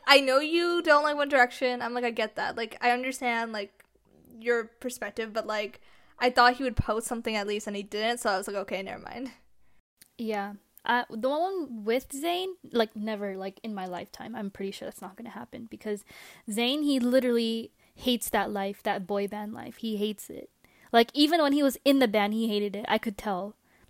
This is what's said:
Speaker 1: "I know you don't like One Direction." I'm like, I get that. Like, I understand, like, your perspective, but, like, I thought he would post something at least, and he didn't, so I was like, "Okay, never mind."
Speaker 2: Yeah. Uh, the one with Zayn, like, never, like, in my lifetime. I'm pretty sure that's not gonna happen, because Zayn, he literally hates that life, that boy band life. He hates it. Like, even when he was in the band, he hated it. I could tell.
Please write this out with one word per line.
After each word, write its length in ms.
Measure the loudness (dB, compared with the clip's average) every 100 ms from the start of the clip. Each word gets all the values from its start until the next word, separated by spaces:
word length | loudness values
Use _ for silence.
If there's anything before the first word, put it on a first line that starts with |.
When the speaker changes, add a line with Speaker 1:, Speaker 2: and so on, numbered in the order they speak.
| 6
Speaker 1:
"I 140 | 6
know 200 | 8 2
you 440 | 4 2 2 2
don't 200 | 6 6
like 120 | 6 0
One 140 | 2
Direction." 520 | 6 4 4 -2 -2
I'm 120 | -4 -2
like, 80 |
I 80 | -2
get 240 | -2 -4 -4
that. 200 | -6 -4
Like, 220 | -8 -2
I 120 | 0
understand, 600 | 2 -2 -4 -2 -2 -4
like, 320 | -6 -10 _ _ _ _ _ -20 -8
your 260 | 0 0 -2
perspective, 680 | _ -10 -8 -8 -6 -4
but, 140 | -4 -2
like, 340 | -4 -4 -10 -20 -20 _ 0
I 100 | 2
thought 280 | 6 6 6
he 60 |
would 140 | -2 0
post 300 | 0 -2 -2
something 280 | -6 -4 -4
at 120 | -2
least, 180 | -4 -4
and 100 | -8
he 60 |
didn't, 380 | -6 -2 -2 0
so 100 | 0
I 80 | 0
was 100 | -2
like, 80 | -6
"Okay, 260 | -6 -6
never 180 | -6 -10
mind." 300 | -12 -12 -14 -16 _ -20 -20 -20 _ _ -20 -10
Speaker 2:
Yeah. 360 | -6 -6 -8 -12 _ _ -2
Uh, 200 | 0 0
the 180 | -4 -2
one 560 | 0 -2 -2 -6 -6
with 260 | -2 -2 -2
Zayn, 400 | -6 -4 -2 -4 -10 -4
like, 240 | 0 0 -2
never, 400 | -6 -4 -6 -6
like, 240 | -10 -10
in 100 | -10
my 140 | -8 -6
lifetime. 480 | -8 -10 -14 -12 -8
I'm 160 | -10
pretty 200 | -6 -8
sure 160 | -8 -12
that's 140 | -12
not 140 | -18 -16
gonna 160 | -16
happen, 360 | -14 -14 -16 -16
because 360 | -12 -8 -8 -10 -20 -20 -18 -8
Zayn, 360 | -2 0 0
he 160 | 2 2
literally 720 | 4 4 4 2 0 -2 -8 _ _ -6
hates 340 | 0 0 2
that 220 | 0 0
life, 320 | -2 -4 -4
that 240 | -4 -4 -2
boy 200 | -2 -2
band 260 | -6 -10
life. 240 | -10 -14 -10
He 200 | -6 -2
hates 320 | -2 -4 -12
it. 220 | -16 -16 _ _ _ 2
Like, 180 | 4 4 4
even 260 | 4 6
when 120 | 4
he 100 | 4
was 140 | 2 4
in 140 | 4 6
the 100 | 6
band, 260 | 4 2
he 140 | 0 0
hated 280 | 0 -2 -4
it. 100 | 0
I 120 | 0
could 180 | 0 -6
tell. 380 | -4 -4 -6 -14 _ _